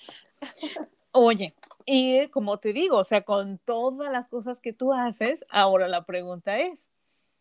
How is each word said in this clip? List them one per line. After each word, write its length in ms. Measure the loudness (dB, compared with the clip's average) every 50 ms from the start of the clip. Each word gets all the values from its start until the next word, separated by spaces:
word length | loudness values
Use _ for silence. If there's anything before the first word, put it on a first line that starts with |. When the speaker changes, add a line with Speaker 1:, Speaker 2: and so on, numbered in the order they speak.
| -20 -20 -20 -20 -20 _ _ _
Speaker 1:
<laughs> 480 | -16 -16 -14 -12 -12 -12 -10 -12 -14 -14 _ _ _ _
Speaker 2:
Oye, 420 | 4 6 6 6 6 2 -2 -8 -12 _ -20 -20 -20 -14 _
y 440 | 0 2 2 4 4 4 2 2 2
como 280 | -2 -4 -2 -2 -4 -4
te 140 | -4 -4
digo, 260 | -2 0 0 2 2 2
o 60 | 2
sea, 200 | 2 2 0 0
con 340 | 0 0 -2 -2 -4 -8 -10
todas 500 | _ -6 -4 -2 -2 -2 -4 -4 -6 -6
las 180 | -6 -6 -6 -8
cosas 320 | -8 -8 -8 -8 -10 -10
que 100 | -10 -10
tú 220 | -8 -2 0 0 0
haces, 520 | 0 0 -2 -2 -2 -2 -2 -2 -4 -6 -2
ahora 400 | 2 4 4 6 4 4 2 2
la 160 | -2 -4 -4
pregunta 520 | -4 -6 -6 -6 -8 -10 -8 -6 -4 -2 -2
es, 300 | -2 -4 -6 -10 -16 -20 _ _ _ _ _ _ _ _ _ _